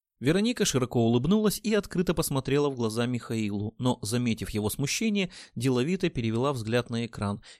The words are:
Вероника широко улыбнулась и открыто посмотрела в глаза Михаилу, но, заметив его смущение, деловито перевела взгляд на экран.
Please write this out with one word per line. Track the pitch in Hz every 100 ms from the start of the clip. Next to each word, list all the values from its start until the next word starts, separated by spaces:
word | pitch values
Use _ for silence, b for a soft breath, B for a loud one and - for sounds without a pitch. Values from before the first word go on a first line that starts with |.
| _ -
Вероника | 120 180 226 240
широко | 208 127 120 123
улыбнулась | 113 120 143 214 214 -
и | 202
открыто | 214 - 175 180
посмотрела | 170 - 135 - 139 147
в |
глаза | 131 113 110 120
Михаилу, | 120 - 113 107 101 104 -
но, | 127 120
заметив | 101 120 123 110 95
его | 107 104
смущение, | - 139 - 220 202 185 B B
деловито | - 131 123 139 190 180
перевела | - 113 113 135
взгляд | 131 110 120 -
на | 117 117
экран. | - 101 104 - B